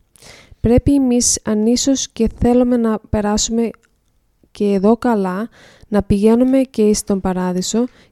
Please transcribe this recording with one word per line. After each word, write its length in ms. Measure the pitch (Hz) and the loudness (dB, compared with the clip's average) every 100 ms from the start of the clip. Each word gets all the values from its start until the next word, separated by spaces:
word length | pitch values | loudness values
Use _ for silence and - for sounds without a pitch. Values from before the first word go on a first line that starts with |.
| _ _ - - - - | _ _ -20 -20 -20 -4
Πρέπει 340 | 220 247 285 | 0 2 2
εμείς, 440 | 285 254 240 - - | 2 2 0 0 -4
αν 220 | - 214 220 | -2 -2 0
ίσως 420 | 247 277 269 - | 0 0 -2 -4
και 200 | - 220 - | -4 -4 0
θέλουμε 380 | 240 247 247 247 | 2 2 2 0
να 220 | 226 220 - | -2 -4 -4
περάσουμε 600 | 214 208 214 - 226 226 - _ _ _ _ _ _ _ | -4 -2 -2 -2 -4 -4 -8 _ _ _ _ _ _ _
και 140 | - | -4
εδώ 320 | 208 196 202 233 | -2 2 2 2
καλά, 520 | 247 214 190 185 233 - - _ - | 0 -2 -2 -6 -10 -14 -20 _ -6
να 140 | 202 | -4
πηγαίνουμε 580 | 196 202 214 233 254 269 | 0 2 2 4 2 2
και 220 | 262 - | 0 0
εις 220 | 214 214 | 0 0
τον 160 | - 196 | -2 -4
Παράδεισο 640 | 185 180 180 180 185 220 254 _ _ | -4 -4 -4 -4 -4 -4 -4 _ _